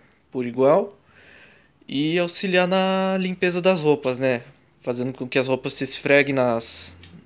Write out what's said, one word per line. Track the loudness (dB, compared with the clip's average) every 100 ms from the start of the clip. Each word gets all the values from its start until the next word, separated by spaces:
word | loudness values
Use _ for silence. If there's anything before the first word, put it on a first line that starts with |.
| _ _ _
por | -8 -6
igual, | 2 4 4 0 -10 _ _ -20 -20 -20 _ _ _ -8
e | -4 -2 0
auxiliar | -2 -2 0 2 2
na | 2 2 0 0 -2
limpeza | -4 -2 -2 2
das | 2 2
roupas, | 2 2 0 0
né? | 0 -2 -6 _ _ _
Fazendo | -6 -4 -6
com | -6 -4
que | -2
as | 0
roupas | -2 -4
se | -6 -4
esfreguem | -2 4 4 4 2
nas, | 2 0 -4 -8 -12 -18 -20 -20